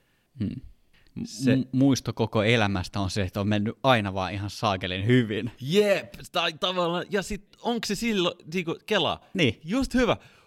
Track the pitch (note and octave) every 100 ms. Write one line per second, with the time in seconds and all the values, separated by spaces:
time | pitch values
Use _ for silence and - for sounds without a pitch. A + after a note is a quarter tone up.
0 | _ _ _ C3 G2+ C3 - - _ _
1 | _ - - - C3 C3+ - B2+ C#3 B2
2 | - - A2+ A2+ G#2 A#2+ G2+ F#2+ - G2+
3 | F#2+ G#2+ F#2 G#2+ G2+ G#2 G#2 - C3+ A#2+
4 | G2+ F#2+ F2+ G2+ G#2+ - A2 F#2+ F#2 F#2
5 | G#2 B2+ G#2+ G#2 A#2+ - B2+ G3 G#3 F3
6 | A2 - C#3 F3 E3+ D#3 F#3+ F#3 E3+ F3
7 | - F#3+ F3 G#3 - _ A3 A#3 - G3
8 | A#3 G#3 F3 - - F3+ E3 - - G#3
9 | C3 D#2 _ F#3 C3+ - D#3+ B3 B3+ B3
10 | A3+ B2+ - _